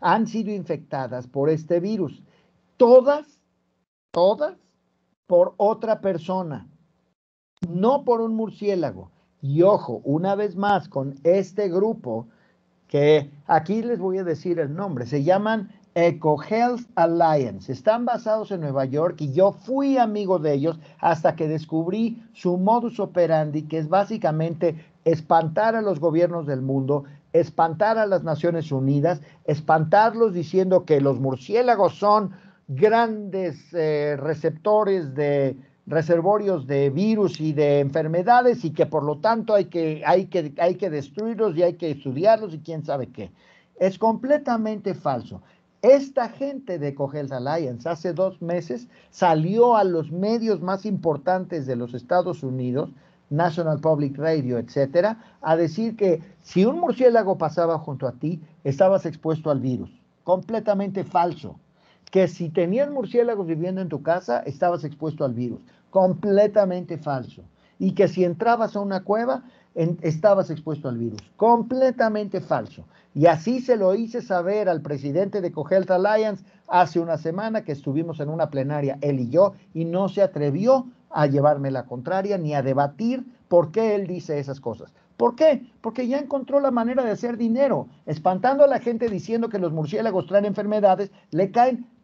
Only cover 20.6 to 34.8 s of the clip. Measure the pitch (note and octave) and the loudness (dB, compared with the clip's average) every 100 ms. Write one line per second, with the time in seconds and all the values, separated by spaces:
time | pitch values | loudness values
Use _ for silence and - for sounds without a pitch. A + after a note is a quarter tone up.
20.6 | D3+ E3 - - E3+ E3 E3+ D#3+ D#3+ D#3 | 0 -4 -10 -2 0 2 0 0 -2 -4
21.6 | D#3+ D#3+ E3 G#3 A#3 A3+ - - F#3 F3+ | -4 -4 -2 -2 -2 -4 -14 -6 -2 0
22.6 | F#3+ A#3 A#3 A#3 G3 F#3 E3 D#3+ D3+ D3+ | 2 2 0 -6 -4 0 2 2 0 -4
23.6 | D#3 D#3+ D#3 F#3+ G3+ A3+ E3 D#3 D#3+ E3 | -6 -6 0 0 0 -2 -2 0 -2 0
24.6 | F3 D#3+ - _ - D#3+ - E3 E3 D#3+ | -2 -2 -12 _ 0 0 2 2 2 0
25.6 | A3 A3+ G#3+ E3 E3 D#3+ F3 E3+ C#3+ C3+ | 0 0 -2 0 0 2 0 0 -6 -4
26.6 | C3 C#3 C3+ C#3+ C#3 - _ E3+ E3 - | -2 -2 0 -2 -4 -20 _ 0 0 0
27.6 | E3 D#3+ G#3 A3+ G#3+ F#3 D#3+ D#3 E3+ E3 | -2 0 0 0 0 0 -2 -2 -2 -2
28.6 | D#3 C#3 C3+ C#3+ C#3+ D#3 - _ - D3 | -4 -2 0 2 0 -2 -8 _ -6 -4
29.6 | - D#3+ D#3 G3 A3+ A3 A3+ F3 D#3 F#3+ | 2 2 4 4 4 4 0 0 -2 0
30.6 | F#3 F#3 F3+ D3+ C#3 B2 C3+ C3 - G#3+ | 4 2 4 2 2 0 -2 -4 -2 0
31.6 | B3 A3 F3+ - G#3 G#3+ G3 - - _ | 2 4 2 2 2 2 2 -8 -20 _
32.6 | - C3 G#3 A3+ A#3 G#3+ G3+ F#3+ F3+ D3+ | -10 2 4 4 2 -2 -6 -4 -4 -6
33.6 | - F3 D#3 D3+ D3 C#3+ C#3+ D#3 D#3+ D#3+ | -10 -4 -2 0 -2 -4 -4 -2 -4 -2
34.6 | G#3 G#3+ | 0 2